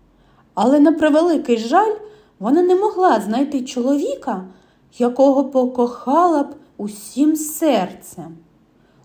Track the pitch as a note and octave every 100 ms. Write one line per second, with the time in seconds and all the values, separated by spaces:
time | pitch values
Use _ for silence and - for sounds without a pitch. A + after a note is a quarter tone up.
0 | _ _ _ _ _ - A3 D4 D4+ D#4+
1 | D#4 D4 F4 D4 - A3+ A3+ E4 A4 G#4+
2 | - - _ - G3 D4+ F4+ F#4 G#4+ F4+
3 | F#4 A3 G3 A3+ C#4+ C#4 B3 B3+ A#3+ C#4+
4 | G4 C#5 - G3 F#3 - _ _ _ -
5 | A#3+ B3 C#4 C4+ C4+ C4 B3 B3+ A#3+ -
6 | - D#4 F4+ D#4 - - _ - G#3 -
7 | - B3 D4+ D#4 - - D#4+ A3+ F#3 -
8 | - - D3+ - _ _ _ _ _ _